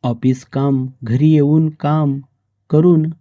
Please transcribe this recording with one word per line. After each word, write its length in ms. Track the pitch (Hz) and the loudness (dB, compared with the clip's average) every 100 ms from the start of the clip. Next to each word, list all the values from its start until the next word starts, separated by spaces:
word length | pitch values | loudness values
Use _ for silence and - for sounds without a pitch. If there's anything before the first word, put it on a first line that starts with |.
ऑफिस 420 | 123 120 131 131 - | -6 -2 -2 -2 -6
काम, 420 | 135 143 135 131 - | -4 -2 -2 -4 -10
घरी 260 | 113 120 156 | -6 0 2
येऊन 400 | 156 143 156 160 | 2 2 2 0
काम 500 | 151 147 156 147 139 135 _ _ _ _ | -4 -4 -2 -2 -4 -10 _ _ _ _
करून 400 | 151 175 165 156 160 | 2 4 2 0 -8